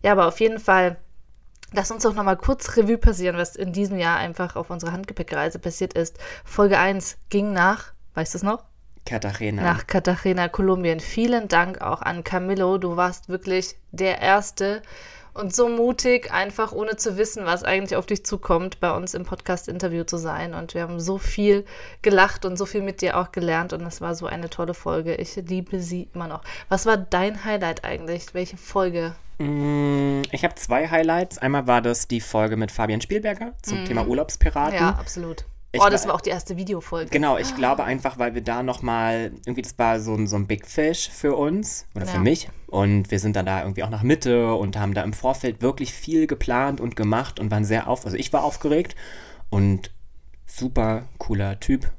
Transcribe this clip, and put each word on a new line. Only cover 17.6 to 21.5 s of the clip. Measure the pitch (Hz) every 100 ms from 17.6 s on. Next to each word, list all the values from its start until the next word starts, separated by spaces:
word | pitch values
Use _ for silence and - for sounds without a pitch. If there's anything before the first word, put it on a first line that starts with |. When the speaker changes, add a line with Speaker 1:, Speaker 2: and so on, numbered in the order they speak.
Speaker 1:
eigentlich | - 190 196 202
auf | -
dich | 202
zukommt, | - 98 - - - -
bei | 175
uns | 170 180
im | - 175
Podcast-Interview | 185 - 175 - 175 180 170
zu | 165 170
sein. | 165 151 170
Und | 165 165
wir | 175
haben | 170 170
so | 170 190
viel | - - 208